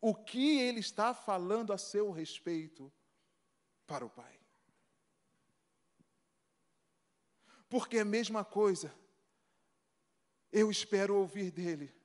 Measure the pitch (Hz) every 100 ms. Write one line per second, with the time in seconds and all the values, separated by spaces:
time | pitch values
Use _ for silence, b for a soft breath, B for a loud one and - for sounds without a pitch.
0 | 226 208 - 247 277 294 247 233 196 -
1 | 220 254 - 190 180 214 226 196 - 202
2 | 208 165 160 - - 165 160 - 139 _
3 | _ _ _ _ _ _ _ _ _ 147
4 | 120 - 117 - _ _ _ _ _ _
5 | _ _ _ _ _ _ _ _ _ _
6 | _ _ _ _ _ _ _ _ _ _
7 | _ _ _ _ b b b 247 - 233
8 | 208 214 214 214 196 202 208 185 156 -
9 | _ _ _ _ _ _ _ _ _ _
10 | _ _ _ _ _ 208 214 202 - 202
11 | 196 202 190 196 190 160 175 156 143 -